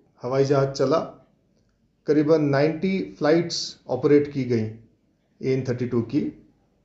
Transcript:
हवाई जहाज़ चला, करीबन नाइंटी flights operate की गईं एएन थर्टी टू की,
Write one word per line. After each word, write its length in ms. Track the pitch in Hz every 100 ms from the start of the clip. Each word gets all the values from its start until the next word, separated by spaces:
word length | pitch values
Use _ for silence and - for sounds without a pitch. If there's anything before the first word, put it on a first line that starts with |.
| _ _
हवाई 240 | 123 135 135
जहाज़ 240 | 139 135
चला, 280 | - 131 160 - - _ _ _ _ _ _ _ _ -
करीबन 340 | 147 151 160
नाइंटी 760 | 143 135 160 160 190 190 - -
flights 600 | 147 170 170 - - - -
operate 440 | 127 147 147 147
की 120 | 139
गईं 280 | 120 117 110 110 - _ _ _ _ -
एएन 200 | 135 131 127
थर्टी 160 | 117 123
टू 160 | 120
की, 480 | 110 143 254 - - _ _ _